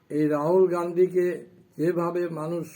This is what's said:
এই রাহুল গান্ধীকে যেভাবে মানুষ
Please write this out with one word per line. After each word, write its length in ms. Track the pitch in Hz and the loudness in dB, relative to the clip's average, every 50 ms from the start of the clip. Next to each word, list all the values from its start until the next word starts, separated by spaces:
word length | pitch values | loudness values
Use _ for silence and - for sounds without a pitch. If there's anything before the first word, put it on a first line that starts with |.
| _ - | _ -6
এই 140 | 151 147 151 151 147 | -2 0 0 0 0
রাহুল 280 | 147 147 160 180 190 190 180 170 | 0 0 2 4 4 4 4 2
গান্ধীকে 540 | 175 170 175 170 175 185 185 180 180 180 180 170 147 - - - - _ _ _ - | 0 -4 -2 2 2 2 2 2 2 0 0 -2 -6 -10 -16 -20 -20 _ _ _ -2
যেভাবে 440 | 147 170 180 170 170 170 170 175 175 170 165 151 | -2 0 0 0 -2 -2 -2 -2 -4 -4 -6 -6
মানুষ 240 | 151 160 175 170 156 - - | -6 -6 -6 -6 -8 -8 -10